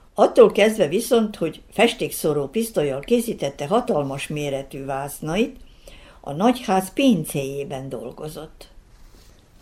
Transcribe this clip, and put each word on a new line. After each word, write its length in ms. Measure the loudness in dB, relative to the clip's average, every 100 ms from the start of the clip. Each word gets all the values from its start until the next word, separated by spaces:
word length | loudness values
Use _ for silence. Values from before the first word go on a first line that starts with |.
| -8 2
Attól 360 | 4 8 8
kezdve 360 | 8 2 4 0
viszont, 480 | 0 2 2 2 -2
hogy 260 | -6 -6 -6
festékszóró 760 | 2 2 2 -6 -2 -2 0 -2
pisztollyal 520 | -2 -2 0 -2 -2
készítette 680 | 0 0 0 -4 -6 -6 -2
hatalmas 600 | 0 2 0 -2 -4 -6
méretű 580 | -6 -4 -4 -6 -10 -8
vásznait, 680 | -6 -8 -8 -4 -2 -2 -4 -20 -20 -20 -20 -20 -16
a 100 | -10
nagyház 640 | 0 0 0 0 -2 -2
pincéjében 960 | 2 4 2 0 -6 -6 -8 -8 -10 -10
dolgozott. 800 | -10 -12 -12 -12 -12 -16 -18 -20 -20 -20 -20 -20 -20 -20 -20 _ -20